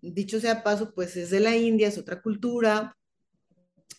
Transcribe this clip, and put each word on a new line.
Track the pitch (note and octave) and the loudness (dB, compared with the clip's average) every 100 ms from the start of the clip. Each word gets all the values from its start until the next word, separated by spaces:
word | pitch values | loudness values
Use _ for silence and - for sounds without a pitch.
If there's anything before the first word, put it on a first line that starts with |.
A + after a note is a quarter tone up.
dicho | E3+ E3+ G3 A3 | -10 -6 -4 -2
sea | A3+ A3 | 0 0
paso, | G#3 G#3 G#3+ - | 0 0 -2 -6
pues | F3+ F3+ | -6 -6
es | F3 | 0
de | G3 | 2
la | A3 A#3 | 4 4
India, | A#3 A3 G#3 | 4 4 2
es | G#3 | 0
otra | - F3+ | -8 -8
cultura, | A3 G3+ A#3+ A#3+ A3 G#3+ B3 - _ _ _ _ _ _ _ _ _ | -6 -4 -4 2 2 2 -2 -12 _ _ _ _ _ _ _ _ _